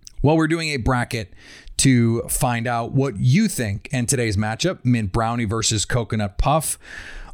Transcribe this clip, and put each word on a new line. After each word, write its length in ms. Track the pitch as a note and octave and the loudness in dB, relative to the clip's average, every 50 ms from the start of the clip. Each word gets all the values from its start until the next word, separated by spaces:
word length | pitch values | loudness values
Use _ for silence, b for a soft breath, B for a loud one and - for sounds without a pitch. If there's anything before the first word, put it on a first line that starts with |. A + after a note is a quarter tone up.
| _ - - - - | _ -16 -6 0 2
Well, 160 | C#3+ D#3+ D#3+ | 4 4 4
we're 100 | D#3+ D#3 | 4 2
doing 220 | E3 E3+ D#3+ D#3 | 0 -2 -2 -4
a 80 | D3 C3 | -4 -2
bracket 560 | G2+ C3+ B2+ B2 A#2+ - - A#2 G#2 - - B B B B B B B B - | 0 0 0 0 0 -2 -4 -6 -8 -10 -14 B B B B B B B B 2
to 440 | - C3+ C3 A#2+ A#2 A2+ A2+ A#2 - - | 4 6 6 6 6 4 2 0 -2 -4
find 400 | - - - B2+ A#2+ A#2 A#2 B2 | -2 -2 0 0 0 0 -2 -2
out 240 | A#2+ A#2 A#2 - - | -2 -2 -2 -2 0
what 240 | C3 C3+ C#3 G#2 G2 | 0 0 0 -2 0
you 300 | - A#2+ B2+ G3 A3+ G#3 | 2 4 4 4 4 2
think 400 | - - B2 G#2 G2 G2+ - - | 0 -2 -2 -2 -4 -4 -6 -4
in 160 | - B2+ A#2+ | -4 -2 -2
today's 300 | G#2+ - B2 A#2+ A2 G2+ | 0 0 0 0 0 0
matchup, 480 | G2+ G#2+ G#2+ A2+ - - - F#3+ - - | 0 0 -2 -2 -2 -2 -2 -2 -2 0
mint 260 | B2+ B2 A#2 G#2+ F#2 | 2 2 2 0 0
brownie 360 | - A#2+ A2+ A2+ A#2 A#2+ A#2 | 0 0 0 0 -2 -2 -2
versus 380 | G2+ A2+ A2+ A2 - A2+ G#2 - | -2 -2 -2 -2 0 -2 -2 -2
coconut 540 | - - B2 A2+ - - G#2+ G#2 G2 - - | -2 -2 -2 -2 -2 -2 -2 -4 -2 -2 0
puff. 400 | - C3+ D3 D#3+ D3+ - - - B B B B B B B B B B | 2 2 2 2 0 -2 -6 -10 B B B B B B B B B B